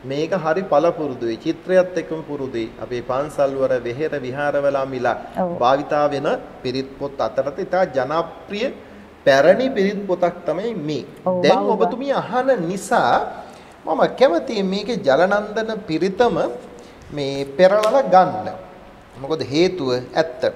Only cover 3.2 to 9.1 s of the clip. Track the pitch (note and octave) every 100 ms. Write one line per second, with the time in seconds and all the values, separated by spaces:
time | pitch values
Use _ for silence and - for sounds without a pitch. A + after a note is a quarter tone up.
3.2 | D3+ C#3+ C#3 C3+ C3+ B2+ A#2+ A#2+ D#3 D3
4.2 | B2+ C3 D3 C#3+ C#3+ C3+ C3+ C3 A#2+ A2+
5.2 | - - F3+ E3+ A#2+ C#3 C#3+ D3+ D3 C#3
6.2 | D3+ C4 - - C3 B2+ C3 - C#3 -
7.2 | A2+ - C3+ C#3+ F#3 F3+ F3+ C3 B2+ D#3
8.2 | E3 - - G3+ C4 - - - -